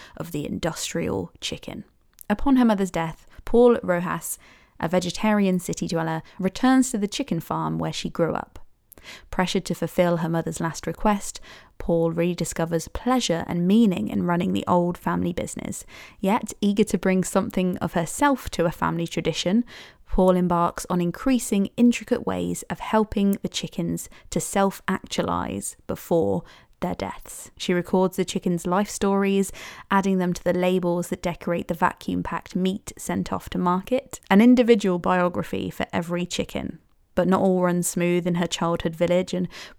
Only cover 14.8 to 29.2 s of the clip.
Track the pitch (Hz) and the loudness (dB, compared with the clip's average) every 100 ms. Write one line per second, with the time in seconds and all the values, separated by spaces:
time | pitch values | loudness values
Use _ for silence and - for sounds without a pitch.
14.8 | 175 180 - 180 180 175 165 - - - | 2 -2 -4 -2 -2 -4 -6 -8 -10 -10
15.8 | - - - - 190 233 - - 202 208 | -14 -20 -20 -4 -2 0 -4 -2 0 2
16.8 | 208 190 190 185 170 190 190 - 180 180 | 2 2 2 2 2 0 0 -2 -2 -2
17.8 | 175 175 165 - 294 269 - - 170 - | -2 -2 -4 0 0 0 -4 -2 -2 0
18.8 | 165 165 170 - 165 156 175 214 - - | -2 -2 -4 -4 -4 -2 0 0 0 -8
19.8 | - - - - 185 185 180 175 170 - | -20 -18 -2 2 4 4 4 2 2 -2
20.8 | - 180 175 - 269 254 - 202 196 - | -4 0 0 -2 0 0 2 0 0 4
21.8 | 240 233 - 240 - 180 175 175 - 170 | 4 4 0 -2 -2 -4 -4 -6 -8 -10
22.8 | - 220 214 214 196 196 175 - 165 - | 0 0 0 0 0 0 -4 -6 -8 -6
23.8 | 170 170 - - - 180 - 202 196 - | -4 -6 -8 -18 -6 -4 0 2 2 0
24.8 | - 190 - - - 87 - - - - | -4 -4 -4 -4 -2 -2 -4 -6 -8 -12
25.8 | - - - 170 98 180 - - _ - | -10 -8 0 0 2 -2 -6 -20 _ -8
26.8 | 180 180 190 - - - - - - 180 | -6 -4 -8 -10 -14 -18 -18 -10 -2 -2
27.8 | 170 185 185 185 180 196 190 175 180 185 | 2 2 2 0 -4 -2 -2 -2 0 0
28.8 | 208 - 202 196 | -2 -2 0 2